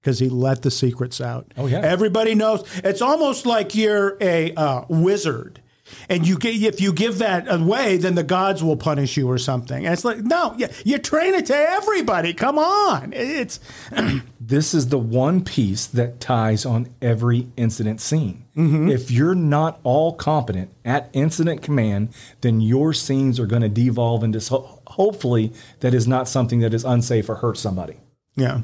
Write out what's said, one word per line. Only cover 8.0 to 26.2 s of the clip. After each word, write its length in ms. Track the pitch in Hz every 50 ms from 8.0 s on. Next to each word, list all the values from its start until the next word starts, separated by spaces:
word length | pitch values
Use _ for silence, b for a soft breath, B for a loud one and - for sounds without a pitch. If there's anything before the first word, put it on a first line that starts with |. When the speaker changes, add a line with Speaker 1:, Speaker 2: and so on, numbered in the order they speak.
| 165 185 175
Speaker 1:
the 80 | 175 165
gods 400 | 135 180 185 190 196 196 - 160
will 140 | 160 151
punish 400 | - - 160 151 139 139 127 -
you 120 | 147 135 123
or 80 | 127
something. 460 | 120 120 135 131 123 120 127 131 131 90
And 60 | -
it's 140 | 175 175 -
like, 140 | 240 220 233
no, 340 | 208 240 330 349 349 226 233
you, 120 | 233 233 - B B B
you 120 | 208 285
train 360 | 269 - - - 311 339 370 381
it 120 | 359 -
to 80 | - 277
everybody. 760 | 294 302 330 370 415 403 427 427 370 240 - 202 175 165 170 170
Come 240 | - 220 262 294
on. 540 | 302 302 349 392 415 415 381 226 135 131 - -
It's 460 | - 240 262 311 294 233 - - - B B B B B B
<clears throat> 480 | B - 220 - 139 131 - - - _
Speaker 2:
This 340 | 117 110 131 147 156 - -
is 140 | 160 135
the 120 | 123 147 135
one 440 | 117 113 113 127 127 151 180 185 185
piece 420 | - - - 117 98 98 110 -
that 340 | - - 123 120 117 - -
ties 440 | - - 127 117 110 110 110 107 -
on 220 | 131 117 117 123 - - -
every 460 | 127 120 113 107 117 120 120 120 123 123 -
incident 420 | - 117 113 110 - 113 107 110 110
scene. 460 | - - 156 160 143 98 87 - - _ _
Speaker 1:
Mm-hmm. 320 | 151 165 151 151 156 156 170
Speaker 2:
If 220 | 139 123 123 -
you're 240 | 120 120 147 170 190
not 420 | 180 165 147 143 147 156 165 165 - -
all 300 | 123 127 147 160 170 170
competent 560 | - - 147 156 151 120 117 90 90 92 - - _ _
at 240 | 117 127 143 120 -
incident 500 | - 131 143 160 165 - 160 170 165 - -
command, 460 | - 147 131 113 107 101 101 107 110 B B B B B B
then 220 | - 123 113 110
your 320 | 110 110 123 131 147 160 156
scenes 480 | - - - 135 135 135 135 120 123
are 60 | 117
gonna 200 | 98 117 120 113
devolve 560 | 107 101 117 120 127 120 123 120 117 117 110 113
into 160 | 110 107 110
so, 400 | 107 - 131 135 - - - - _
hopefully 640 | - - - 190 214 208 202 - - 120 113 110 110 B B B B B B
that 120 | - 123 123
is 140 | 123 117
not 220 | 120 131 127